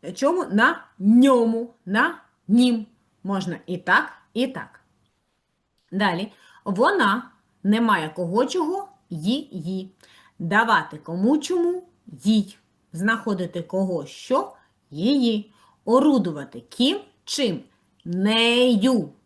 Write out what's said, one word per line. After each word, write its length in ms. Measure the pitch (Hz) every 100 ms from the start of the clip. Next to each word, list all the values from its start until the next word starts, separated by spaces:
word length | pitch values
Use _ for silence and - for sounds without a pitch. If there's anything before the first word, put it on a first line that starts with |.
| 151
Чому? 300 | 190 285 359
На 400 | 311 196 254 339 - _
ньому, 760 | 190 240 269 254 226 226 233 _ -
на 320 | 202 302 339 _ _ -
нім. 380 | 226 247 226 214 _ _ _
Можна 340 | 185 196 180 165 -
і 120 | 180
так, 340 | - 208 311 - _
і 120 | 226 262
так. 340 | 262 - - _ _ _ _ _ _ _ _ _ _ _
Далі. 400 | 185 202 170 208 _ _ -
Вона, 680 | - 190 285 392 220 214 - _ _ _
немає 500 | 196 220 233 196 156 156
кого, 300 | 170 196 262
чого, 420 | 370 311 381 - _ _
її. 800 | 160 165 262 - 185 156 190 190 _ _ - _ _
Давати 580 | 165 208 226 185 147 151
кому, 420 | - 170 208 302
чому, 440 | - 359 349 359 - _ -
їй. 520 | 143 196 220 196 - _ _ _
Знаходити 680 | 160 202 226 226 190 175 180
кого, 440 | 165 185 190 170 143
що, 460 | - - 269 392 - _ _ _
її. 600 | 147 202 285 240 214 208 _ _ _
Орудувати 760 | - 240 302 269 175 147 139 -
ким, 400 | - - 254 403 - _
чим? 360 | - - 247 147 - _ _ _
Нею. 1040 | 165 175 202 226 233 240 254 226 233 247 143 _